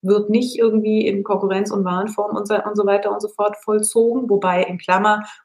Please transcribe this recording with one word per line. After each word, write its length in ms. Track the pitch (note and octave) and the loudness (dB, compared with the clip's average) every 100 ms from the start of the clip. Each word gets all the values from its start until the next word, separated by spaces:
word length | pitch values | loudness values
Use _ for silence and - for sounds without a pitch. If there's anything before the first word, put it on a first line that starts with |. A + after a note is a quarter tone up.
wird 300 | F#3 G#3 G#3 | 2 0 4
nicht 280 | A3 B3 - | 2 0 2
irgendwie 480 | A3+ G#3+ G#3+ G#3+ - | 2 2 2 0 0
in 180 | G3+ | -2
Konkurrenz 460 | G3 G3+ G3 F#3+ G#3 | -2 -2 0 -2 -2
und 140 | G#3 | -2
Warenform 500 | F#3 F3+ G#3 G#3 G#3 | -2 -2 -4 -4 -4
und 140 | - G#3 | -4 -2
so, 60 | |
und 200 | G#3 G3+ | -2 -2
so 120 | G#3 G3 | -2 2
weiter 260 | G3+ G#3 | 2 0
und 80 | G3+ | -4
so 80 | G#3 | -6
fort 300 | - G#3 G#3 | -2 -2 -2
vollzogen, 680 | - G#3+ G#3+ A#3 A#3 A#3+ B3 | -2 0 0 2 2 0 0
wobei 320 | G3+ F#3 F3+ | 0 2 0
in 160 | - F3+ | 0 -4
Klammer 460 | - F#3+ G#3 G#3+ G#3+ - | 0 2 2 0 -4 -18